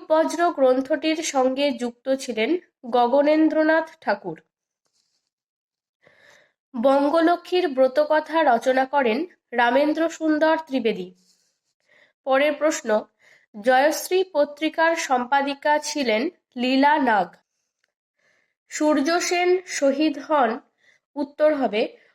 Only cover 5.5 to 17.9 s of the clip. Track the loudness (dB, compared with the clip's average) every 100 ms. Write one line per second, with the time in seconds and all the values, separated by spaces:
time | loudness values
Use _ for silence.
5.5 | _ _ _ _ _ _ _ _ _ _
6.5 | _ _ -2 2 2 2 2 2 0 -2
7.5 | -2 0 2 0 2 0 0 0 0 2
8.5 | 2 2 0 0 0 0 -2 -4 _ _
9.5 | 0 2 2 0 0 -4 -2 -2 0 2
10.5 | 0 -2 -4 -2 -4 -8 -18 _ _ _
11.5 | _ _ _ _ _ _ _ -2 0 2
12.5 | 0 -2 -2 -2 -2 -4 _ _ _ _
13.5 | -6 0 2 2 0 -2 -2 0 0 -2
14.5 | -2 -6 0 0 0 -2 -2 0 -2 -2
15.5 | -4 -2 -2 -2 -4 -2 -2 -2 -8 _
16.5 | -6 0 2 4 2 2 0 0 -8 _
17.5 | _ _ _ _